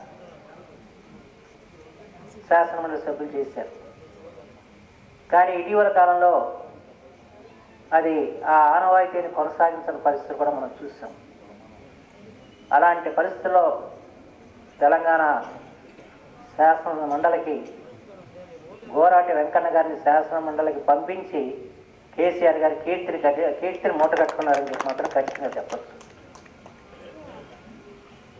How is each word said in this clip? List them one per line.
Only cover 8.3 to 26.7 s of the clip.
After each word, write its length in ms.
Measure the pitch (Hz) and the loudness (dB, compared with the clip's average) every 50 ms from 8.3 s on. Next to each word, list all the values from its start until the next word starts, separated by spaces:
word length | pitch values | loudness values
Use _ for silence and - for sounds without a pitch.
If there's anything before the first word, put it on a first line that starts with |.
| - - - | -6 -6 0
ఆ 80 | 151 156 | 2 4
ఆనవాయితీని 720 | 156 151 147 - 160 180 185 185 185 185 180 - 180 170 | 4 6 6 4 4 4 4 4 4 4 2 -2 -6 -6
కొనసాగించిన 680 | 165 - 165 151 - - - 170 170 165 160 - - 147 | -4 -4 -4 -4 -4 0 0 0 0 0 -4 -8 -8 -8
పరిస్థితులు 420 | - - 147 - - - - 151 | -2 -2 -2 -2 -2 -6 -10 -6
కూడా 140 | - 147 302 | -2 -2 -2
మనం 180 | - - 131 123 - - 151 | -2 -4 -6 -10 -12 -14 -16
చూసాం. 260 | 139 - - - 110 - - - - - - - - - - - - - - - - - - - - - - - - - - - - - - - - - | -16 -16 -16 -18 -20 -20 -20 -20 -20 -20 -20 -20 -20 -20 -20 -20 -20 -20 -20 -20 -20 -20 -20 -20 -20 -20 -20 -20 -20 -20 -20 -20 -20 -20 -20 -4 0 2
అలాంటి 360 | 147 165 175 170 - - - | 4 4 4 2 0 -4 -4
పరిస్థితుల్లో 800 | - - 170 190 - - - 190 180 180 220 202 - - - - - - - - - - - - - - - - - - - - - - | -2 -2 -4 -4 -6 -6 -4 0 2 2 2 2 0 -4 -8 -14 -18 -20 -20 -20 -20 -20 -20 -20 -20 -20 -20 -20 -20 -20 -20 -20 -4 0
తెలంగాణ 640 | 143 147 160 165 165 165 165 160 156 151 139 120 - - - - - - - - - - - - - - - - - - - - - - - | 2 2 4 2 2 2 2 2 2 2 0 -2 -4 -8 -14 -18 -20 -20 -20 -20 -20 -20 -20 -20 -20 -20 -20 -20 -20 -20 -20 -20 -20 -10 0
శాసన 340 | - 156 160 165 - - 170 | 4 4 4 4 2 -2 -6
మండలికి 840 | 160 156 151 143 143 151 165 175 175 151 - 160 147 120 - - - - - - - - - - - - - - - - - - - - - - - - - 117 | -6 -4 -4 -4 -2 0 2 2 0 0 -2 -4 -6 -6 -8 -12 -18 -20 -20 -20 -20 -20 -20 -20 -20 -20 -20 -20 -20 -20 -20 -20 -20 -20 -20 -20 -20 -20 -18 -6
గోరాటి 420 | 120 147 165 180 180 180 175 175 165 | 0 4 4 6 6 4 4 2 0
వెంకన్న 340 | 151 147 147 - 175 170 170 165 | -2 -2 0 0 0 0 2 2
గారిని 240 | 165 160 156 143 - | 2 2 0 -4 -2
శాసన 400 | - 147 147 156 151 - 165 160 | 0 2 2 2 2 0 -4 -4
మండలికి 400 | 160 156 151 151 156 151 143 143 | -4 -4 -2 -2 -2 -2 -4 -2
పంపించి 880 | - - 143 143 - - 190 190 196 - - 147 131 127 - - - - - - - - - _ _ _ - | 0 0 2 2 0 -4 -8 -10 -10 -8 -6 -6 -6 -6 -8 -12 -14 -18 -20 -20 -20 -20 -20 _ _ _ -2
కేసీఆర్ 400 | - 165 175 165 175 175 165 156 | 0 0 0 2 2 2 2 4
గారి 180 | 151 156 156 147 | 4 0 0 0
కీర్తిని 420 | - - 160 185 175 - 185 165 | -2 -4 -6 -6 -4 -4 -6 -4
కట్టి-, 360 | - - - 143 - - 151 - | 0 0 0 2 2 0 -2 -2
కీర్తిని 400 | - 170 185 175 - - 143 160 | -4 -6 -8 -6 -4 -4 -2 0
మూట 260 | 151 156 156 170 160 | 2 0 2 2 2
కట్టుకున్నారని 480 | 156 143 - - 156 151 143 139 143 | 2 0 0 -2 0 0 0 0 -2
చెప్పి 200 | 135 131 - - | -4 -8 -6 -6
మాత్రం 220 | 135 131 - 131 135 - | -6 -6 -6 -6 -2 -2
ఖచ్చితంగా 360 | 139 135 - - - 139 123 | -2 -2 -2 -6 -8 -8 -8
చెప్పచ్చు. 500 | - 131 - - - - - - - - - - - - - - - - - - - - - - | -8 -8 -10 -10 -12 -12 -12 -16 -20 -20 -20 -20 -20 -20 -20 -20 -20 -20 -20 -20 -20 -20 -20 -20